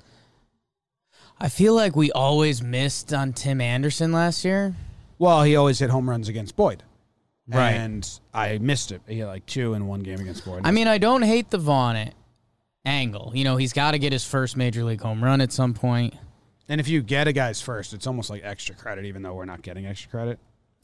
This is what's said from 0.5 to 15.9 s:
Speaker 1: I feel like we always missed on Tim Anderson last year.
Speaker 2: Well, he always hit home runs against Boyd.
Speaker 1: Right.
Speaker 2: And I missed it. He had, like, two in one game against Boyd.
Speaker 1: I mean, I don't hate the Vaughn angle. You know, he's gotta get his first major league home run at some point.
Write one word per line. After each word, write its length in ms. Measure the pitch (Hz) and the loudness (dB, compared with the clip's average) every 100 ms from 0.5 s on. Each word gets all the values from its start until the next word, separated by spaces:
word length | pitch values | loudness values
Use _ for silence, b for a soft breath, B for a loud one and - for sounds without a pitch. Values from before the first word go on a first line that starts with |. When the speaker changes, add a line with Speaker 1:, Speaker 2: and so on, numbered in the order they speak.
| _ _ _ _ _ b b b - | _ _ _ _ _ b b b -8
Speaker 1:
I 100 | 151 | -4
feel 260 | - 208 226 | 4 6 6
like 200 | 208 147 | 4 4
we 160 | 147 | 2
always 500 | 123 135 151 151 127 | 2 2 4 2 0
missed 500 | 120 127 139 - - | -4 -2 -2 -4 -4
on 200 | 147 135 | -2 -2
Tim 280 | 123 139 135 | -4 -2 0
Anderson 500 | 120 123 147 - 165 | 0 0 0 0 0
last 320 | 165 170 160 185 | 2 2 0 0
year. 300 | 196 196 175 B B B - | 0 0 -4 B B B 2
Speaker 2:
Well, 240 | 180 160 | 6 6
he 120 | 147 147 | 6 6
always 220 | 143 131 | 4 4
hit 100 | 131 | 2
home 180 | 131 127 | 2 0
runs 200 | 120 110 | -2 -4
against 260 | 110 101 - | -8 -6 0
Boyd. 260 | 196 98 - _ _ _ _ _ - | 0 0 -12 _ _ _ _ _ -2
Speaker 1:
Right. 240 | 127 120 | 2 2
Speaker 2:
And 360 | 117 110 107 - - _ | 2 -2 -6 -10 -14 _
I 240 | 113 107 107 | -4 -2 0
missed 320 | 123 135 - | 0 -2 -4
it. 100 | 92 - | -12 -10
He 120 | 110 | -8
had, 80 | 104 | -8
like, 180 | 95 - | -10 -8
two 280 | 135 117 107 | -4 -2 -2
in 120 | 98 | -4
one 140 | 98 | -6
game 180 | 95 95 | -6 -8
against 260 | 95 85 92 | -8 -10 -10
Boyd. 160 | 92 | -4
Speaker 1:
I 80 | 127 | 2
mean, 160 | 214 226 | 4 4
I 100 | 214 | 4
don't 240 | 214 262 | 4 4
hate 280 | 214 226 220 | 4 2 0
the 60 | 190 | -2
Vaughn 360 | 151 139 120 113 110 - _ _ _ _ _ _ 135 | 2 4 2 0 -4 -10 _ _ _ _ _ _ -4
angle. 440 | 139 120 101 113 123 | -2 -2 -6 -6 -2
You 80 | |
know, 140 | 135 127 | 2 2
he's 160 | 127 | 0
gotta 260 | 139 147 151 | 2 2 2
get 120 | 143 | 0
his 120 | 135 - | -2 -2
first 320 | 135 127 131 | -2 -2 -2
major 260 | 123 117 | -2 -2
league 180 | 117 110 | -4 -4
home 220 | 113 110 | -4 0
run 180 | 123 135 | 2 4
at 100 | 127 | 2
some 220 | - 127 | 2 0
point. 420 | 113 123 | 0 0